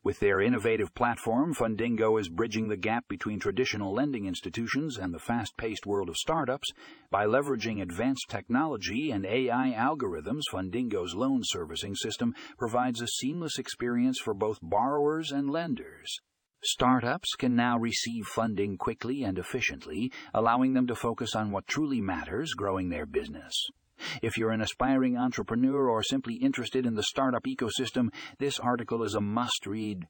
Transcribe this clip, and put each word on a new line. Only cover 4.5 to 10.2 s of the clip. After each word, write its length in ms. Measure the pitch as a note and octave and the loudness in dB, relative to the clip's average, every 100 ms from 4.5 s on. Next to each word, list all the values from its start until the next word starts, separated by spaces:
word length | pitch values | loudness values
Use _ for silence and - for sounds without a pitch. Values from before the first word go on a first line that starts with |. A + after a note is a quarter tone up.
| A#2 A2+ C3+ D#3 A2 | -6 -2 -2 -2 -4
and 140 | F#2 | -6
the 60 | E2+ | -4
fast-paced 680 | - A#2 G2+ - A2+ G#2 | -2 -2 -2 -4 -6 -4
world 240 | G2+ G2+ F2 | -2 -2 0
of 80 | D#2+ | -4
startups. 520 | - D#3+ B2+ C#3 - - - - _ | 0 0 0 -2 -4 -10 -20 -20 _
By 160 | G2 G#2+ | 2 4
leveraging 560 | B2+ C#3+ B2 A#2 G#2 | 4 2 -2 -2 -2
advanced 440 | F#2 E2+ B2 C3+ - | -4 0 0 0 -4
technology 840 | G#2 - A#2+ D#3+ A#2+ - A2 D#3 | -8 0 2 2 -2 -2 -2 0
and 160 | G#2 F#2+ | -2 0
A 240 | A#2+ B2+ | 2 2
I 240 | A#2+ C3 A2+ | 2 2 2
algorithms, 680 | C3 D#3 G#2+ D#2 | 2 2 -2 -2